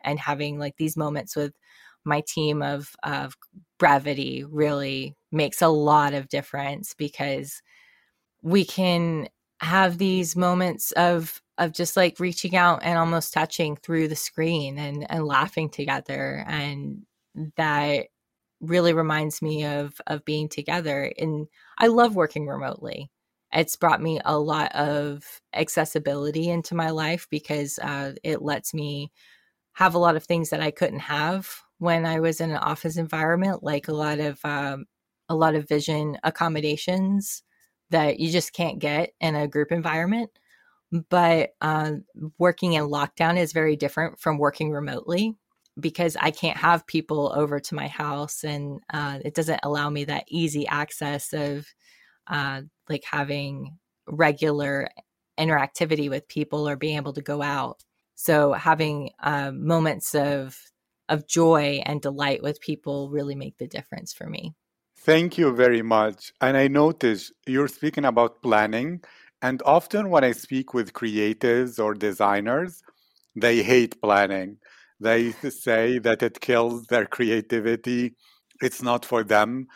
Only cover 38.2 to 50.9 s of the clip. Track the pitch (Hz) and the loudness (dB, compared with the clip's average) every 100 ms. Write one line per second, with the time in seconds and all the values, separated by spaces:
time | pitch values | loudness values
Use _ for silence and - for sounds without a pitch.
38.2 | 160 170 - - 170 147 147 147 170 _ | 0 0 -2 -4 -4 -2 -2 0 -2 _
39.2 | 165 151 147 147 147 170 160 160 175 226 | -2 0 0 0 0 -2 -2 -2 0 -2
40.2 | 220 _ _ _ _ _ _ 165 - 180 | -4 _ _ _ _ _ _ -6 2 4
41.2 | 170 165 - - 156 156 156 147 - - | 6 4 2 -2 0 0 -2 -4 -10 -14
42.2 | 156 - 175 170 180 160 147 143 143 - | -14 2 2 2 0 0 0 -2 -4 0
43.2 | 165 180 160 165 156 151 143 - 165 - | 2 2 0 2 2 2 -2 -2 -4 -2
44.2 | 165 151 147 143 156 147 147 127 - 175 | -2 2 0 0 -4 -4 -6 -8 -4 -2
45.2 | 220 220 _ _ _ - 156 - 170 156 | -2 -4 _ _ _ -6 -6 0 -2 2
46.2 | 156 151 165 - 160 170 - 160 156 156 | -2 0 -4 2 4 4 2 -4 -2 0
47.2 | 143 147 147 147 - 147 143 - 151 143 | 0 0 0 -2 -6 -8 -6 -6 -6 -6
48.2 | 151 - 151 147 143 139 - 151 143 139 | -8 -8 -8 -6 -8 -12 -10 -6 -6 -6
49.2 | 147 160 160 156 143 147 147 147 143 147 | -4 -2 -2 -2 -2 -2 -2 -4 -4 -6
50.2 | - 170 165 147 - 147 151 | -4 -2 -2 -2 -2 -2 -4